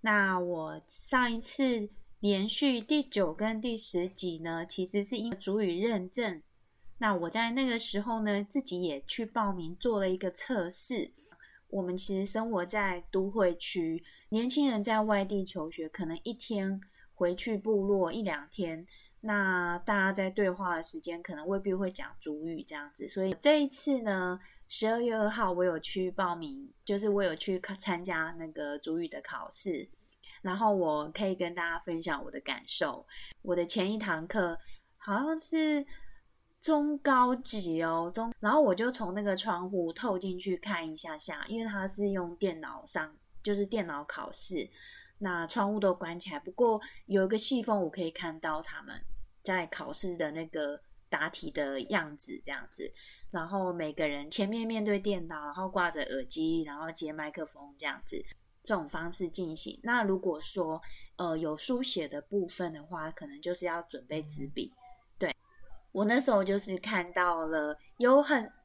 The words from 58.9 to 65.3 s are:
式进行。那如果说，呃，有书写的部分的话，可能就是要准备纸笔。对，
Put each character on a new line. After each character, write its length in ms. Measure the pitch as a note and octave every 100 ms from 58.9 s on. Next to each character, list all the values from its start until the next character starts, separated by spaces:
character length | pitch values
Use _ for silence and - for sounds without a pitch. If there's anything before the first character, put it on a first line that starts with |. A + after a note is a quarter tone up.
| D#3+ E3
式 160 | E3+ F3
进 260 | F3 F3
行。 240 | D#3+ - -
那 180 | A3+ A#3+
如 160 | G#3 F#3+
果 220 | F#3+ D#3
说， 420 | - G3+ D#3+ D#3+ - - - -
呃， 200 | F3 D#3+
有 200 | E3 D#3
书 260 | - B3
写 240 | B3+ F#3+ D3+
的 140 | C#3+
部 260 | C#3+ G3+ F3
分 240 | - F3
的 100 | D#3
话， 300 | D3+ E3+ D#3
可 160 | D#3+ D3
能 140 | C#3+
就 120 | E3+
是 120 | F3 F3
要 160 | E3
准 200 | E3+ - -
备 180 | D3+
纸 240 | D3+ - C#3
笔。 240 | - A2+ _ - - _ -
对， 160 | C3+